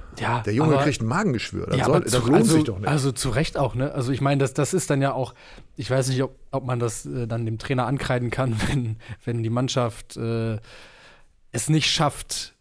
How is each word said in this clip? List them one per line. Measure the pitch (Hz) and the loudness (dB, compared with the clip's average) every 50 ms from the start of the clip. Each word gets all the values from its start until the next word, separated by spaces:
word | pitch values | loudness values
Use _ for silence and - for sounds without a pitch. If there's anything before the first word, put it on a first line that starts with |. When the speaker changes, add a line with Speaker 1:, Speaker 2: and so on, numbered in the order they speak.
| - - - - | -12 -14 -10 -6
Speaker 1:
Ja, | 117 107 117 123 | -4 -2 -2 -2
Speaker 2:
der | 107 104 104 | -2 0 0
Junge | 123 156 160 147 | 2 4 4 4
Speaker 1:
aber | 135 143 | 4 4
Speaker 2:
kriegt | 156 127 - 113 | 2 0 0 -2
ein | |
Magengeschwür. | 110 131 180 220 190 127 104 - - - 92 - | 0 0 0 0 0 0 0 -4 -4 -6 -6 -4
Das | - - | 0 0
Speaker 1:
ja, | 131 - | 2 4
Speaker 2:
soll, | - 147 | 4 4
Speaker 1:
aber | 180 - | 2 2
Speaker 2:
das | - 113 | 2 0
Speaker 1:
zu, | 123 | 0
Speaker 2:
lohnt | 110 117 147 | 2 6 6
Speaker 1:
also, | 196 226 208 160 | 6 6 6 6
Speaker 2:
sich | 156 151 | 4 4
doch | 120 98 95 | 2 -2 -4
nicht. | 104 - | -2 0
Speaker 1:
also | 143 151 131 139 127 | 0 2 0 0 -2
zu | - - 131 | -2 -2 0
Recht | 110 127 156 - - 160 | 0 0 0 0 0 0
auch, | 139 117 110 | -2 0 0
ne? | 123 131 143 - | -2 -2 -2 -2
Also | 143 120 123 139 | -4 -2 -2 -2
ich | 120 139 | 0 2
meine, | 139 143 139 | 2 2 2
das, | 135 127 - | 2 2 2
das | - 143 - - | 0 0 2 2
ist | 180 - - | 0 0 2
dann | 147 135 135 | 2 2 2
ja | 139 123 | 0 0
auch, | 127 127 - - - - - - - - - - | -2 -4 -6 -8 -14 -20 -20 -20 -20 -20 -18 -12
ich | - 117 - | -10 -4 0
weiß | 127 131 127 131 | 0 2 2 2
nicht, | 131 131 135 | 2 0 0
ob, | 131 - - - - - | -2 -4 -10 -14 -8 -6
ob | 135 135 | -6 -4
man | 127 127 120 | -2 -2 0
das, | 120 117 113 - - | 0 -2 -2 -4 -8
äh, | 143 143 131 120 | -6 -6 -4 -4
dann | 113 117 117 117 | -4 -2 -2 -2
dem | 113 113 110 | -2 -4 -4
Trainer | - - 139 123 123 | -4 -2 0 0 2
ankreiden | 113 143 135 - - 127 123 120 117 | 0 0 -2 0 0 0 0 0 -2
kann, | - - 131 131 113 107 98 | -2 0 0 0 0 0 0
<laughs> | - | 0
wenn, | 139 139 120 113 110 - - - 110 - - | 0 0 -2 -2 -4 -6 -10 -14 -16 -10 -6
wenn | 127 117 117 110 | -4 -4 -2 -2
die | 113 | 0
Mannschaft, | 113 123 131 123 - 135 120 113 110 - - - - | 0 0 0 0 0 0 0 0 -2 -6 -12 -14 -8
äh, | - 117 117 117 113 113 113 110 107 - - - - - - - - - - - - - - _ _ _ - - | -6 -4 -2 -2 -2 -2 -2 -4 -4 -8 -12 -18 -20 -20 -20 -20 -20 -20 -20 -20 -20 -20 -20 _ _ _ -8 -6
es | 117 - - | -4 0 2
nicht | 156 156 - - | 2 2 4 2
schafft | - - 147 147 - - - - - - - - - _ | 2 2 2 0 0 -2 -6 -8 -6 -8 -8 -10 -14 _